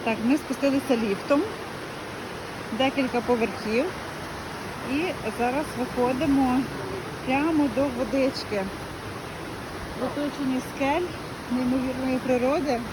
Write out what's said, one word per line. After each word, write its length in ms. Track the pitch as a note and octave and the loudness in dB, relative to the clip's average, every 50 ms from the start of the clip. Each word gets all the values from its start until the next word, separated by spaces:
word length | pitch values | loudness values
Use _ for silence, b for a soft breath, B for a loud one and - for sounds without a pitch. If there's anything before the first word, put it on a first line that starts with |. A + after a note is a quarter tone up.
| G#3+ | 0
Так, 140 | A#3 A3 - G#3 | -2 -2 0 4
ми 120 | A#3+ C#4 D4+ | 4 4 2
спустилися 600 | - - C4+ - - C#4 C4+ C#4 C4 - C4 A3+ | 2 -2 -4 2 2 4 4 4 4 4 2 2
ліфтом, 440 | A3 G#3+ G3 F#3+ - - C#4+ C#4+ F#4 A4 - - - - - - - - - - - - - - - - - - - - - - - - - G#3 | 4 0 0 -2 2 2 4 4 4 2 -2 -6 -8 -8 -8 -10 -10 -10 -10 -10 -10 -10 -10 -8 -8 -8 -8 -8 -8 -8 -10 -10 -6 -6 0 2
декілька 440 | C4 C4+ C4+ C#4 C4+ B3+ - A#3+ | 2 2 4 2 0 2 2 0
поверхів. 640 | A#3 - B3 A#3 A3 A3+ F#3+ - - G#3+ A3 A#3 C#4+ F#4 - - - - - - - - - - - - - - - - - - - - | 2 4 2 4 2 0 -2 -4 -2 2 2 2 2 2 -2 -6 -8 -8 -8 -8 -10 -8 -8 -8 -8 -8 -8 -8 -8 -8 -8 -8 -4 -2
І 100 | C4 C#4+ E4 F#4 D4 - - A3+ G#3+ A3+ | 0 0 0 0 -2 -2 -4 -4 -2 0
зараз 260 | A#3 B3 B3 C#4 D#4 - - A#3+ | 0 2 2 0 -2 -2 -2 -2
виходимо 840 | B3 B3 - B3 B3 B3 C4 B3+ D#4 D4+ C#4 C4+ C4+ B3+ B3+ C4 B3+ A3 - - - - F#4+ F#4+ - - - - - | -2 -2 2 2 2 4 4 2 4 4 6 6 6 6 4 2 2 0 -4 -6 -6 -4 -6 -6 -6 -8 -10 -8 -2
прямо 440 | B3 C4 C#4 C#4+ E4 E4 D4+ C#4+ C#4 G#3+ | 0 2 2 4 4 4 4 4 4 4
до 100 | A#3+ C#4 C#4+ B3 A#3 | 2 2 2 2 -2
водички. 680 | C4 - - C#4 C4 C4+ C4 - - - G#3+ G3+ G3 G3 F#3+ - - - - - - - - - - - - - - - - - - - - - - - - - | -2 0 2 4 4 2 2 -2 -6 -2 -2 -2 -2 -2 -6 -8 -8 -8 -10 -8 -8 -8 -8 -8 -8 -8 -10 -10 -8 -8 -8 -8 -8 -8 -8 -8 -8 -8 -4 -4
В 40 | A#3+ | -4
оточенні 580 | C4 - C#4+ D4 D4 - - C#4+ C4 C4 B3+ B3+ - - | -2 -2 0 -2 -2 -2 0 0 0 0 0 -2 -4 -4
скель, 320 | - F3+ C4+ D4 E4+ F4+ F4 E4 - - - - - - - | 0 2 2 2 2 0 -2 -4 -8 -8 -10 -10 -10 -6 -2
неймовірної 680 | A#3+ B3 B3+ B3 B3+ C4+ B3+ C4 B3+ B3+ C4 C4 C4 B3+ | 0 0 2 2 2 2 2 0 -2 0 0 0 0 0
природи. 640 | - B3+ B3+ B3 A#3+ B3+ C#4+ E4 C#4+ D4 B3+ A#3 A#3+ G#3+ | 2 2 2 4 4 4 2 2 2 2 0 0 -2 -4